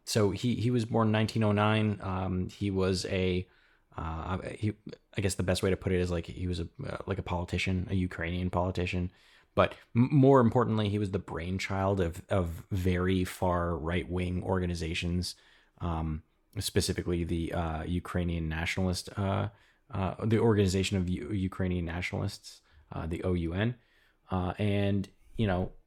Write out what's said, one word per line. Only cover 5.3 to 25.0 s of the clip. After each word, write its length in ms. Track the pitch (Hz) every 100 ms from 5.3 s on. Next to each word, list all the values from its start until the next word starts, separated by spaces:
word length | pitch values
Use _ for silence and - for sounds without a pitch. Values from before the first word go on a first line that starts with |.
the 80 | -
best 200 | 92 90
way 80 | 98
to 60 | 90
put 160 | 98
it 80 | 90
is, 100 | 90
like, 160 | 85 85
he 200 | - 90
was 140 | 85
a, 80 | 82 - -
uh, 100 | - -
like, 120 | 98
a 40 |
politician, 640 | - 87 90 92 - 92 90
a 40 |
Ukrainian 540 | 98 90 - 85 90 90
politician. 600 | 87 90 87 87 92 90 - - - _
But 200 | 101 90 - -
m-, 140 | 117 131
more 280 | 151 131 135
importantly, 480 | 113 123 110 110 104
he 100 | 104
was 120 | 101
the 80 | 95
brainchild 840 | - 80 87 98 - 98 95 98
of, 220 | 85 - -
of 340 | 101 85 82 -
very 540 | 98 90 90 92 92
far 520 | 90 - 92 87 87 82
right-wing 680 | 78 90 - 87 90 90
organizations, 920 | 98 95 90 85 80 85 87 90 87 - _ _ _ -
um, 420 | 87 82 80 78 - _ _ 101
specifically 640 | - - - - - 87
the, 280 | 85 85 82
uh, 300 | 87 82 78
Ukrainian 680 | 82 87 - 90 87 85 80
Nationalist, 600 | 80 92 - 92 90 - -
uh, 320 | 98 98 101 - _ _ _
uh, 220 | 101 95 -
the 140 | 113 110
Organization 580 | 113 104 95 95 95 95
of 120 | 90
U-, 240 | 90 -
Ukrainian 520 | 104 95 - 92 90
Nationalists, 760 | 82 87 - 98 101 - - - _ - -
uh, 160 | - 82
the 160 | 82
O 80 | 92
U 180 | 90 82
N. 200 | 90 113 123 _ _ _ _ -
Uh, 220 | 92 90 87
and, 520 | 104 101 101 101